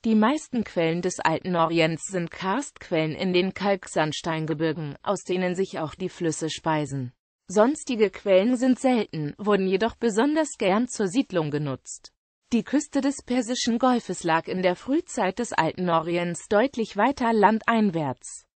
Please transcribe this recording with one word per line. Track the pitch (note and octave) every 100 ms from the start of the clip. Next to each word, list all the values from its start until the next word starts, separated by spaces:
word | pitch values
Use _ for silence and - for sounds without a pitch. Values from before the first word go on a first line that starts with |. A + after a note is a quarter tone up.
Die | A3+ A3
meisten | G#3+ D4+ - A#3+
Quellen | - - E3 E3+
des | F#3 -
Alten | - D#3+ F#3 F3
Orients | D#3+ E3 D#3+ D#3+ -
sind | F#3+ E3+
Karstquellen | - F#3+ G#3+ C#4 - - E3 D#3
in | D3 F#3+
den | F3+ F#3+
Kalksandsteingebirgen, | - G3 G3 - - D#3 D3 E3+ D#3+ D#3 D3+ D#3+ D#3 D3+ C#3
aus | - F#3+
denen | - F#3 F#3
sich | F3+ F#3+ C#3+
auch | D#3
die | - F3+
Flüsse | - E3+ D3+ D#3+
speisen. | - E3 D#3 C#3+ C#3 B2+ _ _ _ _
Sonstige | F#3 A3+ D#4 - A#3 G#3
Quellen | - G#3 F#3 G#3+ B3+
sind | C4 B3
selten, | C4 B3 - D#3+ D3 -
wurden | G#3 G3+ F#3+
jedoch | F#3+ A3 -
besonders | A#3 G3+ C#4 D#4 D4+ -
gern | G3 G3+ B3
zur | - G3
Siedlung | G#3 - F3 D#3
genutzt. | D3 D3 B2+ - - - _ _ _ _
Die | A#3
Küste | - C#4+ - C#4
des | C4+ C4+
Persischen | - B3 A3 B3 - A3+
Golfes | B3+ A#3+ - F3+
lag | E3+ D#3+ -
in | F#3
der | F#3 F3+
Frühzeit | - D4 - - F#3+ -
des | A#3+
Alten | - D#3+ - F3+
Orients | E3 D#3+ F3 F3 E3+ -
deutlich | G#3 C4 - G#3+ G3
weiter | A#3 C#4+ A#3+
landeinwärts. | A3+ G3+ A3 - A3+ G#3 E3 C#3+ B2+ - - _